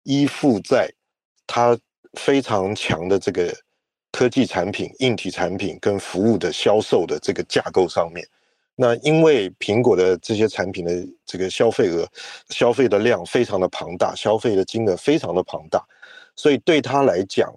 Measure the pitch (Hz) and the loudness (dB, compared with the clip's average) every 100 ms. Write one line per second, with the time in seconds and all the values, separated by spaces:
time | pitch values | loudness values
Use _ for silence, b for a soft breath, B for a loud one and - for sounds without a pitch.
0 | 143 139 143 - 147 101 - 123 87 - | -2 0 0 0 0 0 2 0 0 -6
1 | _ _ _ _ - 120 120 117 - _ | _ _ _ _ -6 0 2 2 -2 _
2 | _ - - 139 - 104 95 107 - 80 | _ -6 0 0 0 -2 -2 -4 -4 -4
3 | 90 95 101 90 87 - _ _ _ _ | 0 0 0 -2 -4 -6 _ _ _ _
4 | _ - 123 135 120 92 90 101 87 - | _ 0 0 2 0 -2 -4 -6 -8 -2
5 | 131 101 95 - 87 98 98 78 107 98 | -2 -2 -6 -4 -4 -4 -6 -4 -2 -2
6 | - 90 110 101 87 - 113 107 - 113 | -4 -2 0 2 -2 -2 2 2 2 0
7 | 82 - - 95 - - - 98 87 98 | 0 -4 -4 -6 -4 -4 0 0 0 0
8 | 85 85 - _ _ _ _ - 123 117 | -4 -8 -16 _ _ _ _ -2 0 2
9 | 151 160 160 131 95 - - 107 123 90 | 2 4 6 4 0 -6 -2 2 4 4
10 | 92 87 - 107 107 - 95 95 87 87 | 4 2 -2 0 0 0 -6 -6 -4 -4
11 | 92 - - 90 92 - 117 - - 104 | -6 -16 -14 -6 -6 0 0 2 0 0
12 | - B B B _ - 120 120 120 123 | -4 B B B _ 0 2 4 2 4
13 | 117 101 85 127 117 98 90 - 90 90 | 2 0 0 0 0 0 -2 -4 -10 -4
14 | 101 95 107 110 123 98 92 113 110 87 | -4 -2 0 0 2 0 0 -2 -2 0
15 | - 151 92 90 90 78 78 - - B | 0 0 0 -2 -4 -10 -4 -6 -6 B
16 | B B B - 151 131 - 151 123 139 | B B B -2 2 2 2 2 2 2
17 | 135 90 98 - - | 2 2 -2 -2 -2